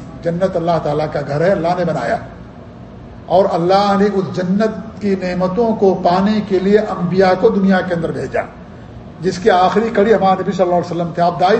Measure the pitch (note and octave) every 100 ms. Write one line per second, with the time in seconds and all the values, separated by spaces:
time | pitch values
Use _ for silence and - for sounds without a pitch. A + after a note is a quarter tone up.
0 | - - E3+ E3+ F#3+ F#3 E3 E3 D3 D3
1 | D3+ D#3 C#3 C#3+ F3 F#3 E3 F3+ E3+ C3
2 | A#2 - - - - - - - - -
3 | - - - F3 G3 E3+ F3 G3 G3+ G3
4 | G3+ F#3+ D3+ D3 F3+ G3+ A3 - - -
5 | G#3 F#3 F3+ F3+ F3+ A#3+ A3+ G#3+ G3 F3
6 | F3+ F#3 G3+ G#3+ - F3+ F#3+ G#3 - F3+
7 | F3 F#3 F#3 F#3 A#3 G3 F#3+ F#3 F3 E3+
8 | D#3+ C3 B2+ D#3 - - - - - -
9 | - - E3+ F3+ A3 F3+ F3+ F#3 A3+ G#3
10 | G#3+ G3 D#3 F#3 F#3 F#3 F3+ F3 E3+ E3+
11 | E3+ D#3+ E3+ F3 F3+